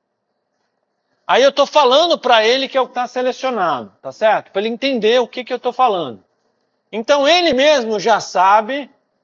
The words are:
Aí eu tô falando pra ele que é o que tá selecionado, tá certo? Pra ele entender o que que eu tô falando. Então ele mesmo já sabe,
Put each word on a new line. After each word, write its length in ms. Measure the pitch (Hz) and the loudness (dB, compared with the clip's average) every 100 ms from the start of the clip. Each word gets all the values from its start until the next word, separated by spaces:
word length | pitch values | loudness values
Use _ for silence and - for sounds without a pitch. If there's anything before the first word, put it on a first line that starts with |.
| _ _ _ _ _ _ _ _ _ _ _ _ - | _ _ _ _ _ _ _ _ _ _ _ _ -2
Aí 160 | 190 | 2
eu 100 | 269 | 2
tô 140 | 277 277 | 2 0
falando 520 | 302 262 269 349 285 | 2 4 4 2 0
pra 260 | 240 233 | 2 2
ele 240 | 220 254 269 | 2 0 -2
que 80 | 269 | -4
é 40 | |
o 80 | 254 | -4
que 60 | |
tá 120 | 247 247 | -6 -8
selecionado, 840 | 254 254 240 262 226 175 135 104 _ | -6 -6 -4 -6 -4 -2 -4 -8 _
tá 80 | 135 | -16
certo? 400 | - 220 185 - | -2 0 0 -2
Pra 100 | 196 | -6
ele 80 | 220 | -6
entender 520 | 233 269 254 214 247 | -4 -4 0 2 0
o 80 | 240 | 0
que 160 | - | -8
que 80 | 247 | -10
eu 80 | 247 | -8
tô 120 | 247 | -6
falando. 520 | 240 254 190 143 104 _ _ _ _ _ _ _ | 0 0 0 -6 -12 _ _ _ _ _ _ _
Então 340 | 208 226 285 277 | -6 -2 0 2
ele 240 | 349 339 | 2 2
mesmo 480 | 254 294 294 220 208 | 2 2 0 0 -2
já 200 | 185 196 | 0 0
sabe, 680 | - 190 185 214 220 277 254 _ _ _ | 0 0 4 2 0 -6 -10 _ _ _